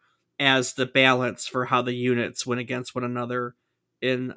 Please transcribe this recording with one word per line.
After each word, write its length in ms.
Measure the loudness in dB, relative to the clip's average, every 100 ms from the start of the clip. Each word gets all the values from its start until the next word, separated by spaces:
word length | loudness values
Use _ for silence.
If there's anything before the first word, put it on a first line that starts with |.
| _ _ _ 0
as 360 | 2 4 2
the 120 | -2 0
balance 640 | 4 6 4 0 -4 -6
for 160 | -4
how 180 | 0 0
the 120 | 0
units 520 | -2 2 2 0 -4 -4
went 140 | -4
against 340 | -4 -8 -6
one 120 | -6 -4
another 500 | -4 -4 -4 -6 -10 _ _ _ _
in, 320 | -2 -2 -4